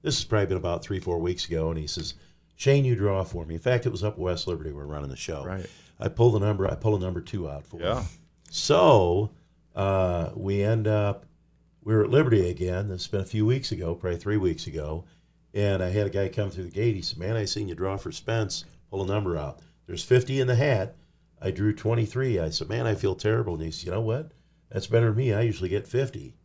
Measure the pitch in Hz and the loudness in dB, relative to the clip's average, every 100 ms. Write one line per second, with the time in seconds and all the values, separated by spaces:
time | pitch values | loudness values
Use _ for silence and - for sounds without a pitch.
0 | - 127 - 107 95 92 87 85 - 95 | -2 -4 0 2 2 0 0 -4 -4 -4
1 | 90 85 87 90 - 82 80 80 76 - | -2 -2 -2 -4 -4 -2 -2 -2 -6 -8
2 | 76 - - _ _ _ 139 139 131 110 | -10 -12 -20 _ _ _ 4 4 4 2
3 | 101 95 92 87 80 82 127 123 117 82 | 2 0 -2 -6 -6 -4 0 0 0 -2
4 | 104 95 90 85 - 82 78 71 73 76 | -4 -2 -4 -2 -4 -4 -6 -10 -8 -6
5 | 71 65 - 76 90 95 92 - - _ | -8 -8 -8 -8 -6 -8 -10 -18 -20 _
6 | 104 - 120 107 101 98 95 - 110 104 | -6 4 6 6 2 2 0 0 0 0
7 | 92 87 - 98 80 71 - 85 87 123 | -2 -6 -8 -8 -6 -8 -12 -6 -2 -2
8 | 95 - _ _ - - - 165 175 117 | -4 -10 _ _ -10 -6 2 6 8 8
9 | 87 90 107 - _ _ _ - 98 95 | 6 2 0 -6 _ _ _ -2 0 2
10 | 92 87 82 - 98 101 101 113 107 107 | 2 0 -4 -4 -2 0 2 2 2 2
11 | 101 101 - _ _ _ _ _ 104 110 | 2 -2 -10 _ _ _ _ _ 2 4
12 | 104 131 135 110 90 90 90 90 101 90 | 6 6 6 4 4 0 -2 -2 -2 -6
13 | - 98 95 110 107 135 - 92 85 85 | -4 -4 -2 0 2 2 -2 -4 -4 -4
14 | 90 85 101 104 92 80 - 78 76 80 | -4 -4 0 0 0 -2 -6 -8 -6 -8
15 | - _ _ _ _ 101 101 95 90 101 | -10 _ _ _ _ -2 0 0 0 0
16 | 101 95 95 - 101 90 87 95 117 98 | 0 0 -2 -2 -4 -6 -8 -2 0 0
17 | 80 - 92 113 101 107 98 85 95 98 | -6 -6 -4 -2 -4 -4 -6 -4 -4 -4
18 | - - - 113 107 - - - _ 98 | -6 -10 -2 -2 -2 -4 -10 -20 _ -4
19 | 95 101 95 82 71 - - _ - 87 | -2 -2 0 -2 -4 -10 -20 _ -12 -10
20 | - 127 123 135 127 120 147 113 98 - | 4 4 4 0 2 4 4 2 0 -8
21 | _ _ _ _ 95 92 107 104 107 113 | _ _ _ _ -6 0 0 2 0 0
22 | 107 127 135 101 80 - 76 113 117 101 | 0 0 0 0 0 -4 -4 -2 0 0
23 | 98 92 107 113 107 80 80 - 87 95 | 0 0 0 0 0 -4 -6 -6 -4 -2
24 | 110 123 160 _ _ _ _ 101 - 117 | 0 -2 -4 _ _ _ _ -6 2 4
25 | 117 107 131 101 117 104 92 101 - 127 | 4 4 2 2 2 0 -2 -2 0 -2
26 | 135 - - - | -2 -6 -14 -18